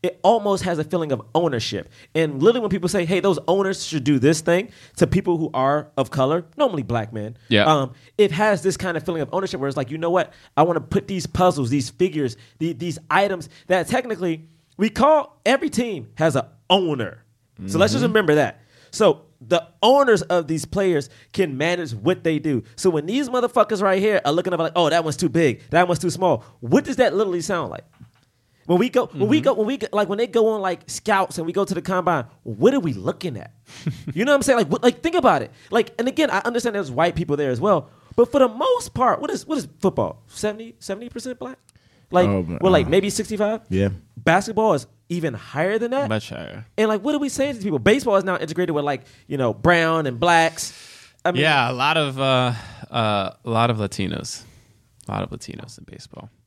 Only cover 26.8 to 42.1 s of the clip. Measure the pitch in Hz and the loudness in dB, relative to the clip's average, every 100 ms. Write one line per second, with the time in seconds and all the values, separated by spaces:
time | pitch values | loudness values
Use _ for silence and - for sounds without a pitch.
26.8 | 285 262 240 180 208 175 165 180 120 67 | 2 0 2 2 -2 -2 -4 -6 -6 -10
27.8 | - _ - _ _ _ _ _ - 175 | -16 _ -20 _ _ _ _ _ 0 2
28.8 | 240 - 233 151 196 311 - - 214 277 | 2 0 -2 -2 2 2 2 2 -2 -2
29.8 | 214 202 196 202 233 226 220 214 190 175 | -4 -2 -2 -2 0 2 2 0 -4 -6
30.8 | - - - 196 190 - 165 185 196 180 | -10 -10 -2 0 0 -4 -4 -2 -2 -4
31.8 | 160 185 175 160 120 _ - 104 175 277 | -2 0 0 0 -4 _ -12 2 4 4
32.8 | 170 104 104 - 180 110 - _ _ - | -2 -4 -6 -6 -8 -10 -14 _ _ -8
33.8 | - 117 - 156 247 285 269 240 160 165 | -8 -8 -8 -4 2 2 4 2 2 4
34.8 | 247 254 330 339 254 156 113 - - 220 | 2 2 -2 2 4 2 -2 -12 -2 0
35.8 | 226 - 240 269 294 196 214 233 233 202 | 0 -2 -4 0 0 0 -2 -2 -2 -4
36.8 | 156 123 170 156 165 143 143 120 190 175 | -4 0 0 0 -2 -2 0 0 2 2
37.8 | - _ _ - 240 285 254 214 523 494 | 0 _ _ 2 2 4 2 2 0 0
38.8 | - - 247 - 285 427 - 302 147 - | -2 0 0 0 -2 -6 -4 -6 -6 -2
39.8 | 190 - 92 - _ - 214 214 226 226 | -2 0 -4 -6 _ -6 -6 -6 -16 -18
40.8 | - 196 240 240 240 247 247 262 _ _ | -12 -10 -10 -12 -12 -12 -14 -16 _ _
41.8 | _ _ _ | _ _ _